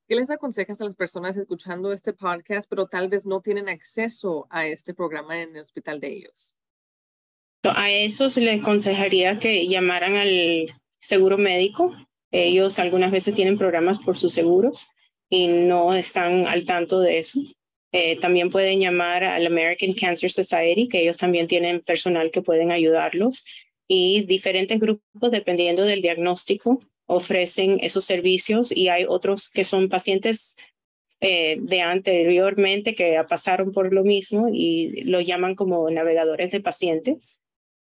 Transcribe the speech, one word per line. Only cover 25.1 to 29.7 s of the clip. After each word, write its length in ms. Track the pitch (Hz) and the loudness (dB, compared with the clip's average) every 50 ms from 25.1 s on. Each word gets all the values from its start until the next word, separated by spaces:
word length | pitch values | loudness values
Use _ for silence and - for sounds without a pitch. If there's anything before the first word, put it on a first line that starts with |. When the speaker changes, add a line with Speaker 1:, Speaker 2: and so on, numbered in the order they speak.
| - 208 - 240 | -6 -2 0 0
Speaker 2:
dependiendo 520 | 233 208 196 - 180 175 175 175 175 180 196 | 0 0 0 0 0 0 2 2 2 2 2
del 200 | 208 202 196 180 | 2 0 0 0
diagnóstico, 760 | 170 165 165 170 180 180 180 - - 196 202 - 233 254 262 - _ _ _ _ - | -2 -2 0 -2 -2 -2 -2 -2 -4 -4 -2 0 0 0 0 -2 _ _ _ _ -2
ofrecen 720 | 175 180 180 - 202 185 180 175 - - 190 190 196 185 | -2 -2 0 0 -2 -2 0 -2 -2 0 0 2 2 0
esos 240 | - 165 - 196 185 | 0 -2 -2 -2 -2
servicios 680 | - 190 180 175 185 185 180 - - 214 220 247 - | 0 -2 0 0 0 0 0 0 0 0 0 0 0
y 180 | - - 185 180 | 0 0 0 2
hay 160 | 175 180 180 | 2 0 0
otros 440 | - 180 185 - 190 196 202 - - | 0 -2 -2 0 -2 -2 -2 -4 -4
que 140 | - - 190 | -2 -2 -2
son 260 | - | 0